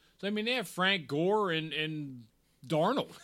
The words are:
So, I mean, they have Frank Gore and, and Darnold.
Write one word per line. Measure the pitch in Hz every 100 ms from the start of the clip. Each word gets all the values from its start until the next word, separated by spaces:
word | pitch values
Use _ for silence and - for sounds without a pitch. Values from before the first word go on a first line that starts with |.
| _ _
So, | 196
I |
mean, | 214 220
they |
have | 254 180
Frank | - 185 196 131
Gore | 143 180 214 190
and, | 160 160
and | 143 156 151 143 127 113 _ _ _ 127
Darnold. | 151 185 262 - -